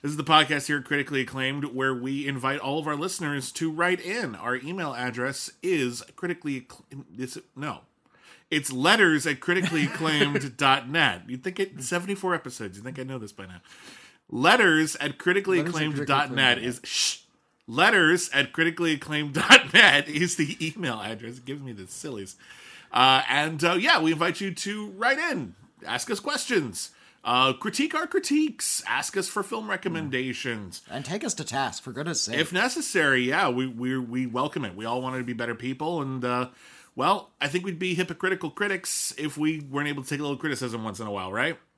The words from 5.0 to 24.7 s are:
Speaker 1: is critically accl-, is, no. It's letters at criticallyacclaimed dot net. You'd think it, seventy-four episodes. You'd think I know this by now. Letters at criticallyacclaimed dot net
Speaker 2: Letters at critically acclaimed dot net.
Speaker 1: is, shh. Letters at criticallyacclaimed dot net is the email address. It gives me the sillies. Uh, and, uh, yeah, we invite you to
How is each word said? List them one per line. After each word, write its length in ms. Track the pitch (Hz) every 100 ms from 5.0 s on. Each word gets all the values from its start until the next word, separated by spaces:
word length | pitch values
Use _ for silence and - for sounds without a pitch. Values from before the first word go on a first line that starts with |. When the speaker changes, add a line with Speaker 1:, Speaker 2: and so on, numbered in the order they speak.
| 123 117 127 139 - _
Speaker 1:
is 400 | 180 170 127 120 - -
critically 460 | 175 170 147 135
accl-, 420 | - - _ 135 - 95
is, 240 | 127 - -
no. 260 | 131 147 110 _ _ _ _ - - _
It's 220 | 156 135
letters 540 | 131 151 220 185 151 151
at 140 | 139
criticallyacclaimed 1160 | - 180 185 165 143 - 160 151 143 143 135 117
dot 320 | 139 139 120
net. 360 | 160 139 87 87
You'd 160 | 127
think 160 | 185 180
it, 220 | 196 -
seventy-four 500 | 127 175 185 196 185
episodes. 420 | 170 131 - 104 95
You'd 60 |
think 140 | 120 135
I 40 |
know 160 | 131 131
this 140 | 104
by 120 | -
now. 160 | 95 90 _ - - - - _ _
Letters 680 | 117 151 247 196 156 156 -
at 220 | 143 135
criticallyacclaimed 80 | 180
dot 240 | 190 196
net 80 | 185
Speaker 2:
Letters 0 |
at 0 |
critically 20 |
acclaimed 460 | 160 156 151 139 143
dot 240 | 139 143
net. 280 | 131 131 120
Speaker 1:
is, 220 | 120 120
shh. 340 | - - - - _ _ _ _ -
Letters 640 | 120 196 208 156 175 -
at 200 | 135 135
criticallyacclaimed 800 | - 165 165 165 147 - 151 151
dot 400 | 143 - 262 -
net 340 | 202 202 143 143
is 280 | 151 175 -
the 200 | 151 - 160
email 320 | 226 160 113
address. 340 | 101 110 113 123
It 60 |
gives 160 | 123 143
me 120 | 135
the 140 | 104 90
sillies. 480 | - 156 113 95 - - - - - -
Uh, 300 | 123 127 131 -
and, 340 | 139 156 156
uh, 100 | 170
yeah, 260 | 175 254 294
we 120 | 160
invite 280 | 160 170 -
you 140 | 196
to 320 | - 196